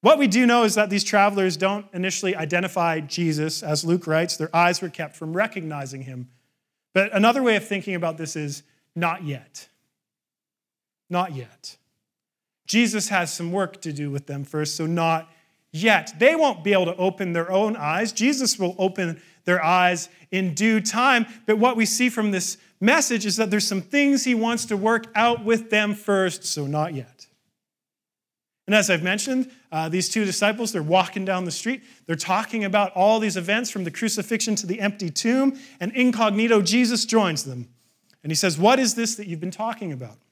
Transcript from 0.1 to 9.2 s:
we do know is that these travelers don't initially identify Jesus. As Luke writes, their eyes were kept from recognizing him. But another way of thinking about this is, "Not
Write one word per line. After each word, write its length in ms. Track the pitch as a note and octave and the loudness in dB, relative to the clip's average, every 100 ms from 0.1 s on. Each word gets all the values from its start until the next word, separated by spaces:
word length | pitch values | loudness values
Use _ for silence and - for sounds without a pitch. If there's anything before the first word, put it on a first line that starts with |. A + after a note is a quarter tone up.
| D4+ | 6
we 80 | C4+ | 6
do 180 | G#3 B3 | 4 6
know 180 | A#3+ | 6
is 120 | A3+ G#3 | 4 2
that 160 | G#3 | 0
these 120 | G3 | 0
travelers 540 | - G#3 G3+ G3+ F#3 D#3 | 2 4 4 4 0 0
don't 300 | F#3+ G3+ G3+ | -2 -2 -6
initially 440 | F3+ F#3 F#3 F#3+ E3+ | -4 -4 -2 -4 -2
identify 640 | D#3 F3 F3+ F3+ E3+ D#3+ | -2 -2 -2 0 0 0
Jesus. 640 | D3 - E3+ D3+ D#3 - | -4 -2 0 0 -2 -4
As 200 | F3 D3+ | -4 -2
Luke 220 | E3 F3 E3+ | 0 0 2
writes, 320 | D#3 E3+ - | 0 0 -4
their 180 | D#3+ E3+ | -2 2
eyes 240 | E3+ F3 | 2 2
were 100 | F3+ | -6
kept 260 | - D3+ - | -10 -12 -10
from 180 | D#3+ | -8
recognizing 720 | E3+ G#3+ G3 D#3+ D3 C#3 C3+ | -2 -2 -4 -10 -10 -10 -12
him. 260 | C3 B2+ B2 _ _ _ _ _ _ | -12 -12 -14 _ _ _ _ _ _
But 180 | F#3+ G3+ | 0 2
another 280 | G#3 A3 B3 | 4 4 4
way 140 | B3+ G#3+ | 2 2
of 120 | G#3+ | 0
thinking 280 | G3+ F#3+ F#3 | -6 -4 -4
about 220 | E3+ D#3+ | -4 -6
this 180 | D#3 D#3+ | -8 -6
is, 260 | D3 C#3 _ _ _ - | -8 -8 _ _ _ -4
"Not 280 | E3+ F3+ | -4 -4